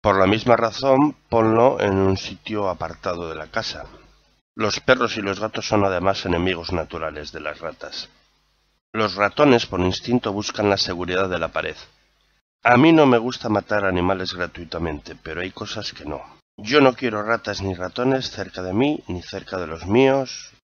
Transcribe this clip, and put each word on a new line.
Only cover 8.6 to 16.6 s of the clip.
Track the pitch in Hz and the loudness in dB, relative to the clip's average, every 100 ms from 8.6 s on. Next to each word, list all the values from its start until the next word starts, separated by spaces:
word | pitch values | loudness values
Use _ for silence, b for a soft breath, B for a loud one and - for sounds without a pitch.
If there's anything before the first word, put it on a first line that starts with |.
| _ _ _ | _ _ _
Los | 110 107 92 | -2 -2 2
ratones, | 101 - 147 120 - | 0 4 6 6 2
por | 92 | 0
instinto, | 90 95 - 123 110 | 0 -2 -2 -2 0
buscan | 101 104 - 104 | -4 -6 -2 0
la | 98 | 2
seguridad | - 87 90 90 95 | -2 -4 -4 -2 -2
de | 87 | -2
la | 82 | -4
pared. | 80 80 78 - _ _ _ _ _ _ _ | -4 -6 -10 -20 _ _ _ _ _ _ _
A | 120 123 | 4 6
mí | 160 | 8
no | 160 143 | 8 6
me | 120 | 6
gusta | 117 127 120 | 2 -6 -2
matar | 104 - 104 98 | -2 0 0 0
animales | 90 90 95 92 | 0 0 -2 -4
gratuitamente, | 87 85 - 80 85 82 73 85 80 | -6 -8 -10 -12 -6 -6 -6 -12 -16
pero | - 80 | -12 -8
hay | 92 | -8
cosas | - 107 107 104 | -10 -10 -10 -10
que | - 73 | -12 -12
no. | 71 - _ _ | -12 -12 _ _
Yo | - | -16